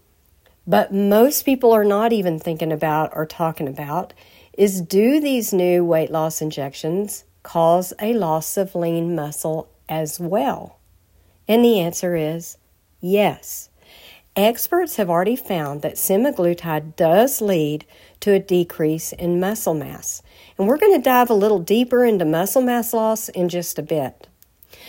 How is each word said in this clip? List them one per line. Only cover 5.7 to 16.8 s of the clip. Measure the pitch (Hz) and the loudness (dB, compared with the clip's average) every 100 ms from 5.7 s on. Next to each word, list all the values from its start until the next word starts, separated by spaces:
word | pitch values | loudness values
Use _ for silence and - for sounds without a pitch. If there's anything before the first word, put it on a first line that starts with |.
| 175 | 2
weight | 170 160 156 | 2 2 0
loss | 160 160 - | -2 -4 -4
injections | 156 151 139 - 160 185 208 - - _ | -6 -6 -10 -8 -6 -4 -6 -10 -18 _
cause | - 170 165 175 180 - | -6 0 2 2 -2 -6
a | 214 | -4
loss | 233 170 156 - - | -2 -2 -2 -4 -4
of | 190 | -4
lean | 180 170 170 170 165 | -4 -2 -2 -2 -4
muscle | 147 151 165 156 - _ - | -6 -8 -6 -6 -8 _ -8
as | 160 156 - | -6 -6 -8
well? | 170 202 269 - - _ _ _ _ _ _ _ - | -4 -2 -2 -6 -12 _ _ _ _ _ _ _ 2
And | 226 | 4
the | 240 214 | 6 4
answer | 170 165 180 | 0 -2 -2
is | 170 151 165 165 - _ _ _ _ | -2 -2 -4 -10 -18 _ _ _ _
yes. | 180 202 190 - - - - _ _ - - - _ 196 | 0 2 2 -2 -10 -16 -16 _ _ -20 -20 -20 _ 0
Experts | 208 233 - 349 339 - | 2 2 -2 -2 -2 -2
have | 185 | 0
already | 170 190 | 0 0
found | 254 - 180 147 147 | -2 -4 -4 -4 -6
that | 147 | -6
semaglutide | - - 196 277 247 175 175 170 151 | -4 0 2 2 0 0 -2 -4 -6